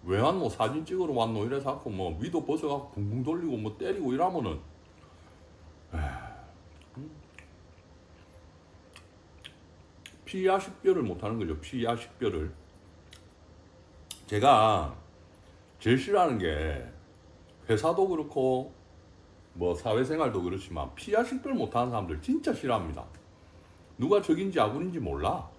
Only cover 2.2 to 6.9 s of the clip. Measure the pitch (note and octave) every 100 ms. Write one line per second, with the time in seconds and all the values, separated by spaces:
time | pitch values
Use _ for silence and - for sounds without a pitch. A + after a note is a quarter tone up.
2.2 | C#3+ E3+ - - D#3 C#3+ C3+ - G2+ A#2
3.2 | B2+ E3+ E3+ B2 G#2+ - F#3 G3+ D3 C3
4.2 | F3+ F3+ G#2 D2 - - - - - -
5.2 | - - - - - - - D#2+ C#2+ B1+
6.2 | A1+ - - - - - -